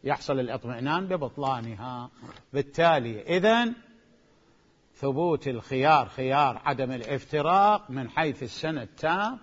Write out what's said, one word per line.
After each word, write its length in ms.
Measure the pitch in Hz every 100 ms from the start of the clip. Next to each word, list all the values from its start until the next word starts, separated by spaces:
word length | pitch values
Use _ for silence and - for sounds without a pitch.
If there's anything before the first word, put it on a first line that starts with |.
يحصل 360 | 135 139 - 135
الاطمئنان 680 | 123 127 117 120 131 165 190
ببطلانها. 1000 | 185 131 - 135 127 113 107 123 123 123 - 120 - _
بالتالي 840 | 135 139 - 165 156 117 107 127 175
إذن 360 | 208 226 240 240 - - _ _ _ _ _ _ _ _ _ _
ثبوت 520 | 139 135 175 147 143
الخيار، 600 | 120 - 135 143 151 104
خيار 540 | - 131 139 143 113 -
عدم 260 | 135 127
الافتراق 1000 | 127 113 135 - 151 147 190 202 208 -
من 180 | 131 120
حيث 340 | - 160 127
السنة 440 | 120 - 156 156 110 -
تام 420 | 156 180 214 254